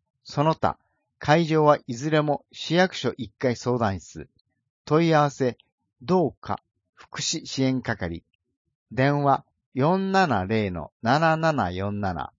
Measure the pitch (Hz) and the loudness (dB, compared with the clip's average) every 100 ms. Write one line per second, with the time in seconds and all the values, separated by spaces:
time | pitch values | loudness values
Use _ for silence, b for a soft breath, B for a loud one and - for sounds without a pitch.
0 | _ _ - - 156 156 90 - _ _ | _ _ -10 -2 0 0 -2 -4 _ _
1 | _ _ - 156 160 156 151 143 - 117 | _ _ 2 2 4 4 4 4 0 -8
2 | 151 151 151 143 - - - 165 185 - | 0 0 0 -4 -8 -14 -2 2 2 0
3 | 123 - 107 - 127 117 123 123 110 95 | -4 -4 -10 -4 -2 -2 -2 0 0 -2
4 | - 78 73 _ _ _ _ _ - 151 | -10 -16 -16 _ _ _ _ _ 0 2
5 | 170 156 143 - 127 - _ _ _ _ | 4 4 2 0 -2 -2 _ _ _ _
6 | 120 185 143 - - 101 - _ _ _ | -2 0 0 -4 -8 -10 -10 _ _ _
7 | - - - 165 - - 131 127 117 110 | -18 -8 -6 -6 -6 -2 0 0 -4 -6
8 | 90 85 - _ _ _ _ _ _ 110 | -6 -8 -14 _ _ _ _ _ _ 0
9 | 139 143 139 135 - _ _ 123 147 185 | 0 2 2 0 -2 _ _ -2 0 0
10 | 190 190 180 107 92 110 101 87 76 _ | 0 2 2 0 0 0 0 -4 -10 _
11 | 131 143 165 160 160 147 92 90 101 104 | 0 2 2 2 0 0 -2 -2 -4 -4
12 | 98 82 - | -4 -4 -8